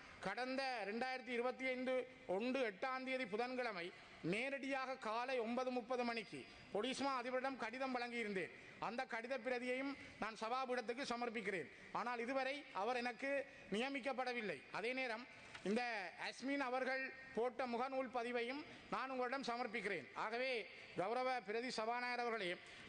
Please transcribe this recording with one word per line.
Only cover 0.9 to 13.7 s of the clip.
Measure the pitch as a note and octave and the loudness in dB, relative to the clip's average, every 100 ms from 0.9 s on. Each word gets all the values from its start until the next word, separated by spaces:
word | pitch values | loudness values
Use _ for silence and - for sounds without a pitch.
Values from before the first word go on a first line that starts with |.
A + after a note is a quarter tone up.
| A3 C4 B3+ A#3 | 0 0 0 0
இருபத்தி | A#3+ A#3+ B3 C4 | 2 2 2 0
ஐந்து | B3+ B3+ B3+ B3 - - | 2 4 2 2 -8 0
ஒன்று | F#3 A#3+ C4 A#3 | 2 4 4 2
எட்டாம் | F#3+ C4 C4 | 2 0 0
தேதி | C4 C4 B3 | 0 0 0
புதன்கிழமை | G#3 B3 B3+ A#3+ G3 F3 - - - | 0 0 0 0 0 -4 -8 -16 -4
நேரடியாக | D3+ G3+ C4 C4+ C4+ C4+ C4 B3+ | 0 2 2 0 0 0 0 -2
காலை | A#3+ A3 B3+ C4 | 0 0 2 2
ஒன்பது | A3 A#3+ B3+ | 2 2 2
முப்பது | B3+ A3+ B3 | 0 2 2
மணிக்கு | A#3+ A#3 G3 C#3 A#2 - - | 2 0 -2 -8 -10 -14 -4
பொலிஸ்மா | F#3+ A#3 C4 C#4 C4 | 0 2 2 2 2
அதிபரிடம் | A#3+ B3+ C4 C4 | 2 2 2 0
கடிதம் | A3+ B3+ C4 B3 | -4 0 0 0
வழங்கியிருந்தேன். | A#3+ A#3+ G#3+ F#3+ D#3 - - - | 0 0 0 0 -2 -6 -16 -4
அந்த | E3 A#3 | -2 -2
கடித | C4 A3+ A#3 C4 | -2 -2 -2 -2
பிரதியையும் | A#3 B3 B3 B3+ C#4 C#4 - - | 2 0 2 2 0 -4 -10 -4
நான் | G#3 A3 | -4 -2
சபாபீடத்துக்கு | A3 B3 C4 B3 A3 A#3+ | 0 0 2 0 0 -2
சமர்ப்பிக்கிறேன். | C#4 A#3+ A#3+ G#3+ G3 G3 B2+ - - | 0 0 0 0 0 0 -2 -8 -4
ஆனால் | E3+ G#3+ A#3+ | -2 0 0
இதுவரை | A#3 C4+ C4 C#4+ - | 0 2 2 0 -4
அவர் | - G#3+ B3+ | -2 2 2
எனக்கு | B3 A#3 C4+ C#4 C4+ - - | 0 0 0 0 0 -8 -4